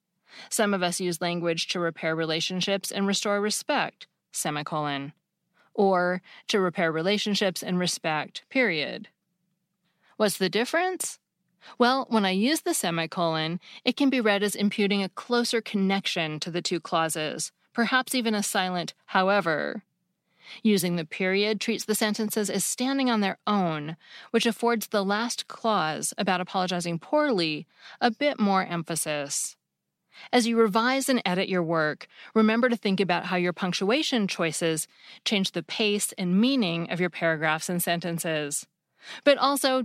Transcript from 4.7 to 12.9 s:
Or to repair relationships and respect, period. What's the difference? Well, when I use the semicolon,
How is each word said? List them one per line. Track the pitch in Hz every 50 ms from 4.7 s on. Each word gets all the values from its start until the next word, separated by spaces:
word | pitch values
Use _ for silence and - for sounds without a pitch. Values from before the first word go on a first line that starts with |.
| 165 151 151 147 143 139 139 - - _ _ _ _ _ _ _ _ _ _ _ -
Or | 214 196 196 185 180 180 180 180 180 _ - - - -
to | - - 202
repair | 185 180 - 196 170 160
relationships | 156 160 165 190 208 202 - 208 202 - 214 185 170 -
and | - 185 180 180
respect, | 180 - - - - 160 156 151 131 - - - _ _
period. | - 262 247 196 165 151 135 120 120 113 107 - _ _ _ _ _ _ _ _ _ _ _ _ _ _ _ _ _ _ _ _ _
What's | - 214 196 -
the | - 190 180
difference? | - 214 247 - - 330 370 370 370 - - - - _ _ _ _ _ _ _ _ _ - - -
Well, | - 240 247 262 269 233 -
when | 233 220 196
I | 185
use | 185 196 220 277 320 -
the | - 359 320
semicolon, | - - 175